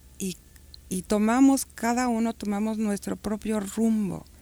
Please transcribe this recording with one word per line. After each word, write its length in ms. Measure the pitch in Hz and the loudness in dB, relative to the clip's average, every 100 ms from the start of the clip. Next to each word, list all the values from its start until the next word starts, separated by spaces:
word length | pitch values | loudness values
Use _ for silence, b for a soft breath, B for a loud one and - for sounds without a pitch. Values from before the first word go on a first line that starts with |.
| - - | -20 -10
y, 200 | 190 175 - - - - - | -8 -8 -16 -20 -20 -20 -10
y 140 | 180 | -8
tomamos, 640 | - 208 214 247 269 269 - | -2 0 2 6 6 6 0
cada 420 | - 233 240 254 | -4 -2 0 0
uno 260 | 226 226 | 0 -2
tomamos 440 | 220 208 202 214 220 | -4 -4 -2 -2 -2
nuestro 400 | 214 202 - 190 | -2 -4 -4 -6
propio 420 | 208 214 208 214 | -4 -4 -2 -4
rumbo, 640 | 196 220 226 220 196 165 - B | -4 0 2 2 0 -4 -10 B